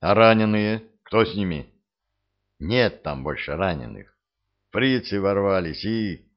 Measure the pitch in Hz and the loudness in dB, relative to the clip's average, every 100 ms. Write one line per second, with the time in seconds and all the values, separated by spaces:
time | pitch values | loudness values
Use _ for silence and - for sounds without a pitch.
0 | - 101 113 110 110 107 104 110 - _ | 2 6 6 6 4 2 0 -2 -8 _
1 | - 107 113 90 95 78 - _ _ _ | -2 0 2 0 -4 -6 -10 _ _ _
2 | _ _ _ _ _ _ 78 120 113 - | _ _ _ _ _ _ -2 2 2 0
3 | - 71 67 69 - 73 95 80 60 50 | -10 -8 -6 -8 -6 -2 -2 -2 -8 -14
4 | 50 _ _ _ _ _ _ 104 131 127 | -20 _ _ _ _ _ _ -2 0 0
5 | - 101 98 101 98 95 85 76 104 113 | -2 -2 0 2 2 0 -2 -6 -6 -4
6 | 107 82 _ | -4 -8 _